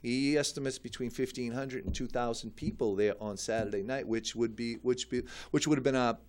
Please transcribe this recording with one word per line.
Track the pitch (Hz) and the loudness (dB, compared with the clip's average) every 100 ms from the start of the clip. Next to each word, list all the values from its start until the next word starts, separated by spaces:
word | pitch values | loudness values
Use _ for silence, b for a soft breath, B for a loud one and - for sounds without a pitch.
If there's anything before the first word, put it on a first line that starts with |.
He | 120 127 139 147 | -2 2 4 4
estimates | 143 - 135 127 | 2 -2 -4 -4
between | - - 123 | -8 -6 -6
fifteen | 120 127 - 120 | -2 -2 -2 -4
hundred | 123 135 127 - | -4 -4 -6 -4
and | |
two | - 127 | -4 -2
thousand | 123 120 117 113 - | 0 0 -2 -6 -6
people | 151 - 113 98 | -6 0 2 4
there | 104 - | 4 2
on | 107 98 | -4 -4
Saturday | - 113 104 104 | -2 0 0 -2
night, | 101 135 - | -2 -4 -2
which | 113 110 113 | -2 -2 0
would | 117 110 | 0 0
be, | 117 113 | -4 -2
which | 123 123 - | 0 0 0
be, | 123 - B B | -4 -4 B B
which | 147 151 | 0 4
would | 151 | 4
have | |
been | 139 131 | 4 4
our | 123 113 | 4 2